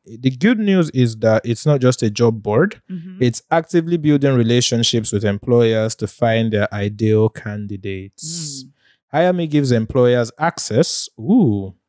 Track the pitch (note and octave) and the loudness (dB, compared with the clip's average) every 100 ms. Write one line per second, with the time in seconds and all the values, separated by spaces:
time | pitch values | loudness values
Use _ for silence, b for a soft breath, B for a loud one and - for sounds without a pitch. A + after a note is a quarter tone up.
0 | - A2+ C3 B2 G3+ A3 G3+ F#3+ D#3 C3 | -20 -4 -4 0 0 2 2 2 2 2
1 | A#2+ A2 A2 A2 A#2 A2+ D3+ C#3+ B2+ - | 0 2 2 2 0 0 2 2 2 2
2 | A2 G#2 A#2 A2 G#2 A2 G3+ - - F#3 | -2 2 0 0 0 0 0 -4 -14 -14
3 | F3+ F#3 B2 A#2 - E3 E3 F3 E3 E3+ | -10 -2 -2 -2 0 -2 0 -2 0 0
4 | D3+ D3 C#3 B2 A#2 A#2+ - A#2 A2+ A#2 | 2 2 2 2 2 2 0 0 0 0
5 | G#2+ G#2 G#2+ G2+ - A#2+ A2+ A2 A2 - | -2 -2 -2 -4 0 2 2 0 -2 -4
6 | G#2+ - A#2 A2+ A2+ G#2 G#2 G#2 G#2 G#2 | -8 -2 0 0 0 0 -2 -4 -6 -2
7 | A2 G#2+ A2 - G#2+ G#2 G2+ G2 G2 F#2+ | 0 2 0 -2 -12 -10 -10 -10 -10 -10
8 | G2 - D#3+ E3+ D3+ C#3 C3 _ _ _ | -12 -12 -8 -8 -8 -12 -16 _ _ _
9 | _ D3 F3+ F3+ D#3+ D3 C3+ A#2 A2 C3 | _ 0 0 0 0 0 2 0 0 2
10 | B2 B2 A2+ - E3 - - A2+ - - | 2 2 -2 -2 -4 -2 -2 2 2 0
11 | - - A#2+ A#3+ C3+ G2+ F#2+ - | -4 -6 0 2 2 0 -6 -14